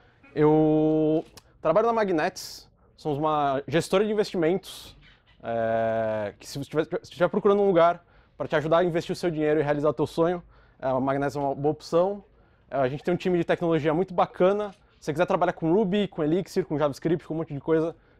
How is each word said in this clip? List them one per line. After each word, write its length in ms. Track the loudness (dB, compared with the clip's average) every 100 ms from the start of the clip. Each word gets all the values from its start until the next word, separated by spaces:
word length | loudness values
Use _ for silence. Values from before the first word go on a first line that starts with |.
| _ _ -12 0
Eu 880 | 4 4 4 2 2 2 2 0 -4 -12 -20 _
trabalho 280 | 0 2 2
na 40 |
Magnetics, 800 | 0 0 0 -2 -6 -14 -18 -20 _ _ _
somos 220 | -6 -4
uma 420 | -2 0 0 -2 -2
gestora 380 | -2 2 0
de 80 | 2
investimentos, 840 | 0 -2 0 0 0 -4 -16 -20 -20 -20 _ _ _
é... 880 | -6 -2 0 0 0 0 -2 -4 -6 -10
que 80 | -14
se 140 | -12
você 100 | -4
tiver, 180 | -4 -2 -6
se 80 | -10
tiver 180 | -2 0
procurando 320 | 2 2 4
um 60 | 4
lugar 400 | 4 4 2 -6 _ _ -12
pra 100 | -4
te 80 |
ajudar 240 | -2 2 2
a 60 |
investir 280 | 2 0 -4
o 40 | -4
seu 160 | -2
dinheiro 260 | 0 2 2
e 60 |
realizar 240 | 2 0 0
o 40 |
teu 140 | 0 -2
sonho, 340 | 0 0 0 -8 _ _ _
é, 80 | -4
a 140 | -2
Magnetics 340 | 0 0 -2
é 60 | -2
uma 160 | -4 -2
boa 160 | -2
opção. 500 | -2 -2 0 0 -2 -12 _ _ _ _
É, 60 | -2
a 120 | -2
gente 140 | -2
tem 100 | -2
um 40 | -2
time 200 | 0 0
de 60 |
tecnologia 500 | 0 0 0 0 2
muito 220 | 0 0
bacana. 560 | 0 -2 2 2 2 -4 -10 _ _
Se 60 | -6
você 60 |
quiser 140 | -2 0
trabalhar 280 | 2 0
com 180 | 0 0
Ruby, 340 | 2 2 0 -2
com 160 | -2
Elixir, 420 | 0 0 -2 -4
com 140 | -2 0
JavaScript, 480 | -2 -2 -2 -2 -4
com 80 |
um 40 | -8
monte 140 | -8
de 60 | -8
coisa, 380 | 0 0 0 -6 _ _